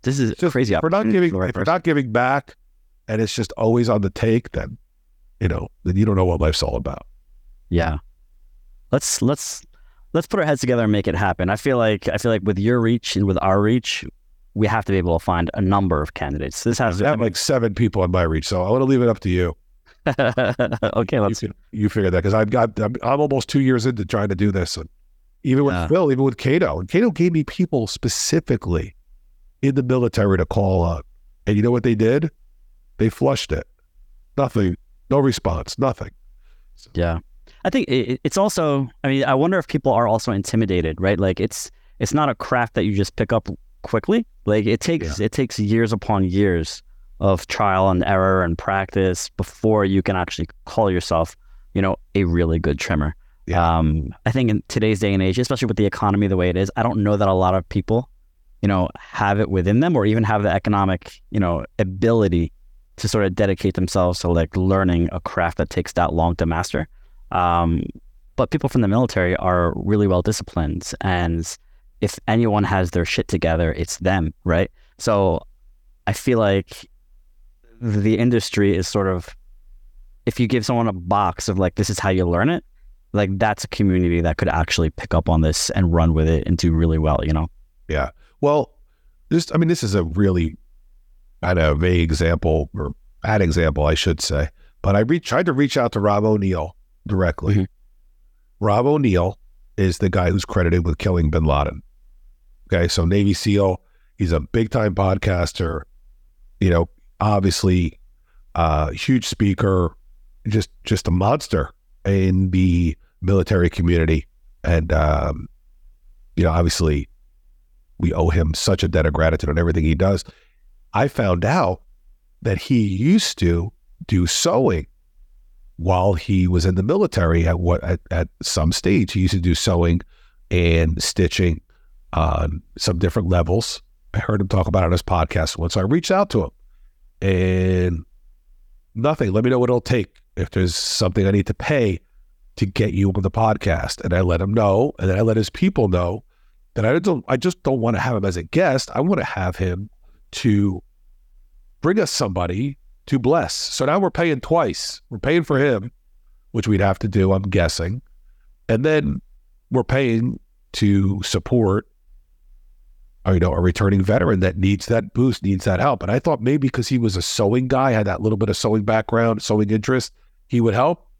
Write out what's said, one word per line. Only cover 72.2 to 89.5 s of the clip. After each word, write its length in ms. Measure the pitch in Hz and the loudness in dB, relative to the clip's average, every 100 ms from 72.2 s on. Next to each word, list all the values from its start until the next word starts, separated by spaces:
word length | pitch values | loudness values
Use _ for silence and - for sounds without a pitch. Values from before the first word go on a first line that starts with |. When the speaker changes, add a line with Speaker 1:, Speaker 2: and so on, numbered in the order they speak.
| - | -2
Speaker 1:
anyone 380 | 113 117 104 | 0 2 2
has 260 | 98 98 90 | 0 0 0
their 140 | 87 | -2
shit 240 | 85 - - | -2 -2 -2
together, 440 | 87 82 82 82 | -2 0 2 0
it's 260 | - 85 - | -2 -6 -4
them, 360 | 92 95 78 - | 0 0 -2 -4
right? 260 | 90 85 95 _ _ _ | -2 0 0 _ _ _
So 440 | - 104 95 82 - _ - _ _ _ - | -2 2 2 0 -6 _ -20 _ _ _ -6
I 60 | |
feel 260 | 104 - 117 | -4 0 2
like 500 | 104 98 - - - _ _ - _ _ - _ _ - | 4 2 -2 -16 -20 _ _ -20 _ _ -20 _ _ -8
the 380 | 120 104 104 110 | -2 0 2 2
industry 580 | 120 117 - - 101 90 | 2 2 0 0 2 2
is 120 | 90 | 0
sort 180 | 104 95 | -2 -2
of, 220 | 90 - - - - - - - - - - - | -4 -8 -20 -20 -20 -20 -20 -20 -20 -20 -8 -6
if 140 | - | -2
you 80 | 117 | 0
give 180 | 123 110 | 0 0
someone 220 | 120 113 | 0 0
a 40 | |
box 560 | 92 87 104 95 - - | -4 -2 0 0 -2 -4
of, 100 | 95 | 0
like, 180 | 92 - | 0 0
"This 120 | 104 | -4
is 120 | 101 | -2
how 80 | 101 | 0
you 160 | 92 87 | 0 2
learn 220 | 87 131 | 2 0
it," 140 | 175 - - - - _ | -2 -6 -20 -20 -20 _
like, 260 | 101 98 95 | -2 -2 0
that's 240 | 107 104 | 0 -2
a 60 | - | -8
community 520 | - 101 92 87 85 | 0 2 2 2 2
that 160 | 82 80 | 0 0
could 120 | - | -2
actually 420 | 80 82 - 80 | 0 -2 0 -2
pick 240 | - - | -4 -2
up 140 | 82 80 | -2 2
on 120 | 80 | 2
this 300 | 78 78 - | 2 0 -4
and 220 | 95 90 | 0 2
run 200 | 85 82 | 2 2
with 160 | 78 78 | 2 2
it 180 | 80 - | 0 0
and 120 | 87 | 0
do 140 | 87 | 2
really 260 | 80 82 80 | 2 2 2
well, 220 | 78 73 | 0 0
you 100 | 76 | 0
know? 140 | 78 82 - - _ - | -2 -4 -10 -20 _ -6
Speaker 2:
Yeah. 220 | 76 67 _ _ _ | -4 -4 _ _ _
Well, 320 | 143 147 - _ _ _ _ _ _ | 0 0 -2 _ _ _ _ _ _
just, 240 | 165 - | -2 0